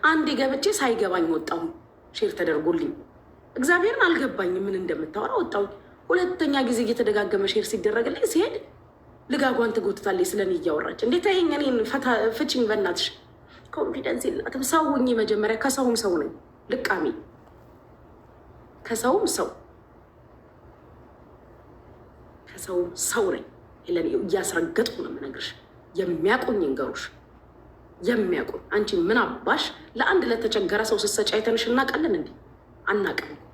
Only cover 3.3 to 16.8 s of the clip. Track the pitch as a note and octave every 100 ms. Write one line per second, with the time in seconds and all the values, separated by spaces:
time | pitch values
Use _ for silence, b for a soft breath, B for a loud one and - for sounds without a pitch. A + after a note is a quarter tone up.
3.3 | - - - C4 F4 F#4+ - F#4 E4 C4
4.3 | F#3+ F#3 F#3 G3 F#3+ F3+ D#3+ D#3 G#3 -
5.3 | - - G3+ G3+ B B B - F4 F4+
6.3 | F4+ D#4 C#4 B3 A#3 A3+ A#3+ G#3+ G#3 G3+
7.3 | G3+ G3 G#3+ G3+ G#3+ G3 A3+ A#3 C#4 G#4
8.3 | D#4+ G#4+ - - - - - - - -
9.3 | C4+ C4 A#3+ A#3 A3+ F#3+ G3 G#3 F#3+ F3+
10.3 | G#3 F#3+ F3 D#3+ D3+ - - A3+ F4 G4+
11.3 | F#4+ E4+ C#4+ C#4+ A#3+ A3 C#4 C4 A3+ A3
12.3 | A3 D4 B3+ A3+ G#3+ F#3 F3 - - -
13.3 | - - B B - - - - B3 -
14.3 | - - C4+ C4+ E4 D#4 C#4 B3+ A#3 G#3+
15.3 | G#3+ G#3+ A3 C4+ C4 B3+ A3+ G3+ E3+ C#3+
16.3 | - - - - B3+